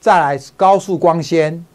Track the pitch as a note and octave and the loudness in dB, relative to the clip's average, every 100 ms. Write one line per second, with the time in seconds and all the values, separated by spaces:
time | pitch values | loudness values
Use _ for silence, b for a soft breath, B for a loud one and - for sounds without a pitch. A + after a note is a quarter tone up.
0 | - F#3+ D3 C#3 - _ F#3+ G3 F#3+ F3+ | 2 2 0 -4 -10 _ 2 2 0 0
1 | F3 E3 D#3 E3 D#3 E3 E3+ | 0 0 -2 0 -2 -4 -16